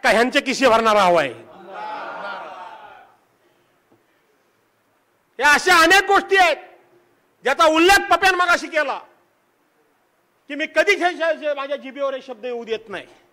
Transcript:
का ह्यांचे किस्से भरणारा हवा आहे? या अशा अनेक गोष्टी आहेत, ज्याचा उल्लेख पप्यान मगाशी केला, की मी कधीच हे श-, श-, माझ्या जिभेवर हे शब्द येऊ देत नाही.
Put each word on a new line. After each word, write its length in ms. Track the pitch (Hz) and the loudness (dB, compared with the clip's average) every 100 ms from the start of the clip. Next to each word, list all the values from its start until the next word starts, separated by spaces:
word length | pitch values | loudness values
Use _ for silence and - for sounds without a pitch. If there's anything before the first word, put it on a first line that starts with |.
का 60 | 254 | 2
ह्यांचे 320 | 208 247 277 | 2 2 0
किस्से 280 | 269 208 254 | -2 0 2
भरणारा 320 | 226 226 208 | 4 4 4
हवा 200 | 185 175 | 4 2
आहे? 220 | 139 113 - - - 190 214 - - 196 202 190 160 - - - - - _ _ _ _ _ _ _ _ _ _ _ _ _ _ _ _ _ _ _ _ _ _ _ - | 0 -8 -20 -20 -20 -16 -12 -12 -12 -14 -12 -14 -16 -18 -20 -20 -20 -20 _ _ _ _ _ _ _ _ _ _ _ _ _ _ _ _ _ _ _ _ _ _ _ -2
या 140 | 277 | 2
अशा 240 | 294 359 349 | 2 4 4
अनेक 260 | 330 381 | 6 4
गोष्टी 340 | 392 392 359 381 | 4 0 2 2
आहेत, 180 | 349 285 - - _ _ _ _ _ _ | 2 0 -8 -20 _ _ _ _ _ _
ज्याचा 220 | 214 277 330 | -6 2 2
उल्लेख 460 | 311 339 392 403 | 4 4 4 2
पप्यान 240 | 339 381 359 | 0 2 0
मगाशी 320 | 359 339 285 | 0 0 -2
केला, 320 | 320 285 202 - _ _ _ _ _ _ _ _ _ _ _ _ _ _ | -4 -4 -6 -12 _ _ _ _ _ _ _ _ _ _ _ _ _ _
की 80 | 285 | -10
मी 100 | 311 311 | -4 -2
कधीच 280 | 349 370 | 0 0
हे 140 | 339 302 | -2 -2
श-, 240 | 320 302 | -4 -4
श-, 140 | 294 277 | -4 -6
माझ्या 220 | 277 285 | -6 -10
जिभेवर 360 | 247 262 277 | -10 -8 -6
हे 80 | 262 | -8
शब्द 240 | - 240 240 | -14 -14 -10
येऊ 180 | 240 | -10
देत 260 | 226 220 214 | -8 -10 -10
नाही. 180 | 185 - _ _ | -16 -16 _ _